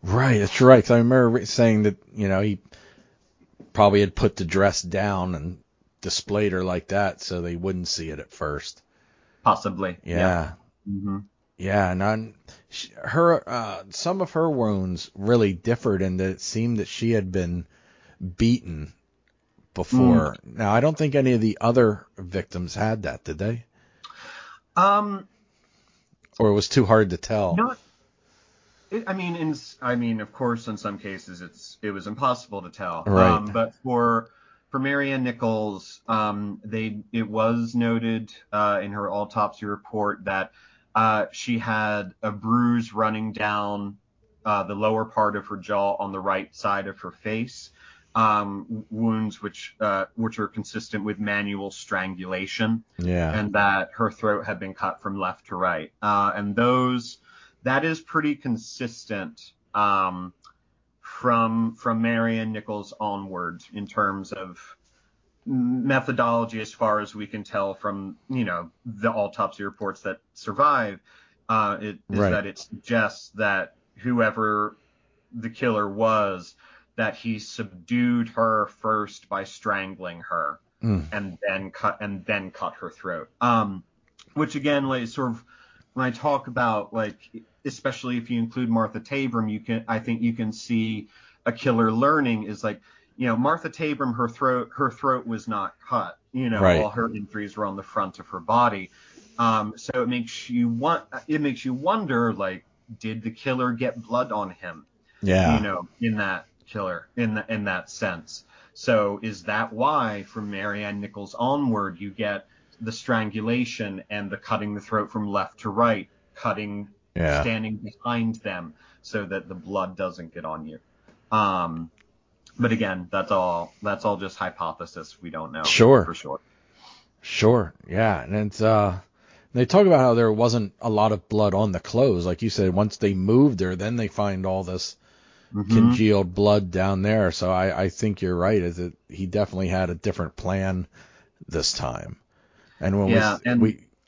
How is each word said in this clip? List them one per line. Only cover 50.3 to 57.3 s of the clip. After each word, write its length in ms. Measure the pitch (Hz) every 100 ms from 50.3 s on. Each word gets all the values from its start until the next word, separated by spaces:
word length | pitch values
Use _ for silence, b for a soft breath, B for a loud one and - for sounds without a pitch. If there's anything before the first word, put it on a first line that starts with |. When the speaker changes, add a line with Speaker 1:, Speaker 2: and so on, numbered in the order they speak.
| 113
Speaker 2:
are 80 | 104
consistent 560 | 110 104 113 - 107
with 160 | 104 101
manual 500 | 104 101 101 101 98
strangulation. 1120 | - - 98 95 90 92 92 95 - 110 113 - -
Speaker 1:
Yeah. 420 | 87 90 82 107
Speaker 2:
And 140 | 104
that 380 | 101 101 95 92
her 160 | - 110
throat 360 | - 110 101 -
had 120 | 95
been 160 | 95
cut 260 | 95 95 -
from 200 | 101 98
left 280 | 92 92 -
to 80 | 92
right. 360 | 92 82 78 _
Uh, 300 | 104 104 101
and 220 | 101 101 101
those, 600 | 120 127 127 123 117 - b